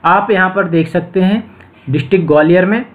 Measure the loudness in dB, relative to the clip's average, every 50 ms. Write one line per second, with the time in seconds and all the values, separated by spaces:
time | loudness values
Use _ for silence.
0 | 0 0 0 0 0 0 0 0 0 0 0 -4 -4 -2 0 -2 -2 -2 -4 -6
1 | -6 -4 -2 -2 0 0 0 -2 -4 -10 -20 -20 -20 -20 _ -20 _ -6 -4 -4
2 | -2 0 0 0 2 2 2 4 4 4 4 2 2 0 -2 -4 -4 -8